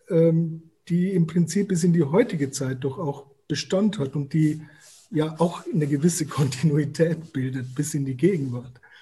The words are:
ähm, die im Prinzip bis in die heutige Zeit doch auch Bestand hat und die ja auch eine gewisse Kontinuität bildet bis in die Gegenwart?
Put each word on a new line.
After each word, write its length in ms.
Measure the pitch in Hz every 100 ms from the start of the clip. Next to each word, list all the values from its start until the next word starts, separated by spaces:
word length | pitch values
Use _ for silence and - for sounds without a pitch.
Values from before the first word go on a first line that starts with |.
| -
ähm, 600 | 165 165 165 165 160 - _ -
die 240 | 175 185
im 140 | 185 160
Prinzip 440 | 180 160 202 196
bis 140 | 180
in 100 | 180
die 100 | 170
heutige 480 | 135 185 262 165 135
Zeit 320 | - 131 131
doch 160 | 139 170
auch 260 | 151 - - _ -
Bestand 500 | 147 - 185 214 185
hat 180 | 135 151
und 180 | 139
die 280 | 160 156 156 - - - - -
ja 220 | 151 156 156
auch 240 | 170 - -
eine 220 | 202 143
gewisse 400 | 143 170 165 147
Kontinuität 1080 | - 139 - 160 151 143 - 165 160 -
bildet 400 | 135 131 131 123
bis 220 | - 147 147
in 100 | 135
die 100 | 123
Gegenwart? 640 | 170 180 135 123 - - - -